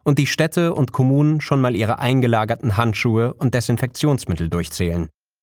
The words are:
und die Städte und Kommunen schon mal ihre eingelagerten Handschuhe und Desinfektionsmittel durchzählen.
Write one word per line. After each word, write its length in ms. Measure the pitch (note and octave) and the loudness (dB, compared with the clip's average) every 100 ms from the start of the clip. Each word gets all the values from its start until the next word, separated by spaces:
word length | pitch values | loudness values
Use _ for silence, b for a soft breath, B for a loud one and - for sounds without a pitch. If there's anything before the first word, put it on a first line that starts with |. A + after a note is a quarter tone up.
und 160 | - C#3+ | 0 0
die 80 | C#3 | 0
Städte 460 | - D#3 - E3+ | 0 -2 0 -2
und 200 | D#3 B2+ | 0 -2
Kommunen 500 | - C3 C#3 D3+ D3+ | 0 2 4 2 0
schon 180 | - C#3 | 0 0
mal 160 | B2+ G#2 | 2 0
ihre 220 | A2 - | -2 0
eingelagerten 800 | B2 C3 B2 A2+ A2 A#2 A#2 G2+ | 0 2 2 2 0 -2 0 0
Handschuhe 560 | A#2 G#2 B2 A2 A#2 | 0 0 0 2 0
und 180 | - C3 | 0 0
Desinfektionsmittel 960 | B2 A#2 A#2 B2+ - D3+ C3+ - E2 E2 | 0 0 -2 -2 -2 0 0 -2 -4 -2
durchzählen. 600 | F2 E2 - F2 E2+ E2 - _ _ | -2 -4 -2 -2 -2 -6 -10 _ _